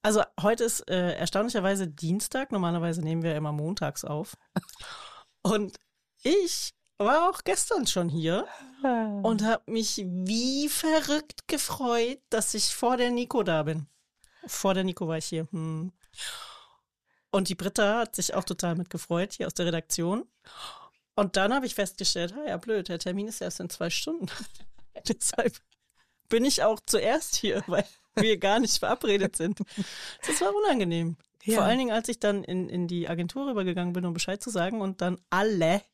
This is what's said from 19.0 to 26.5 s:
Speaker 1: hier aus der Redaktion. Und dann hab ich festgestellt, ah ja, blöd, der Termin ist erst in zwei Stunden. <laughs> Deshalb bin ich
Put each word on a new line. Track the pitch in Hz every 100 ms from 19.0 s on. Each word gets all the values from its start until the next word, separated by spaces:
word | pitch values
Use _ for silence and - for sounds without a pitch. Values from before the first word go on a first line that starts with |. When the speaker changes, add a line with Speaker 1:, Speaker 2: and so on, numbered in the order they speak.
| - 170 196
Speaker 1:
hier | - -
aus |
der | - 175
Redaktion. | 165 - - 170 214 - _ - - - - - _ _
Und | - 202 190
dann | 202
hab | 269
ich | 254 -
festgestellt, | 190 - 190 180 175 233
ah | 302
ja, | 175
blöd, | 233 214 180
der | 170
Termin | 185 190 208
ist | -
erst | 180 -
in | 180
zwei | - 170
Stunden. | - - 330 - - - - -
<laughs> | - - - -
Deshalb | - - - - - _ _ _ _ _ _ _
bin | 226
ich | 269